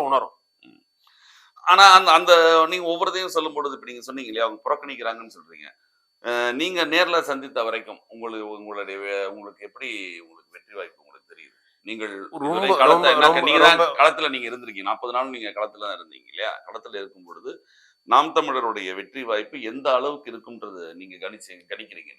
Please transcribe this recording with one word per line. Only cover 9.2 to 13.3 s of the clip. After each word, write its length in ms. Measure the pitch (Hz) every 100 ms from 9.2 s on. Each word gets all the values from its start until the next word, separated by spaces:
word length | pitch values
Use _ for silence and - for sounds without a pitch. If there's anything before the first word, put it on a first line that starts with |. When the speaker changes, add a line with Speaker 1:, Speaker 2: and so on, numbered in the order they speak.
| 98
Speaker 2:
உங்களுக்கு 340 | 104 101 101 101
எப்படி 200 | 123 127 107 92 87 82
உங்களுக்கு 300 | 82 _ -
வெற்றி 200 | _ 101
வாய்ப்பு 240 | 85 73
உங்களுக்கு 280 | 71 69 _
தெரியுது? 220 | 82 73 _ _ _ -
நீங்கள் 260 | 110 107 98 98 - 143
Speaker 1:
ரொம்ப, 20 |
Speaker 2:
இதுவரை 220 | 175 196
களத்தை, 180 | 170 131
Speaker 1:
ரொம்ப, 180 | 165 135
Speaker 2:
நான் 160 | 131
Speaker 1:
ரொம்ப, 160 | 151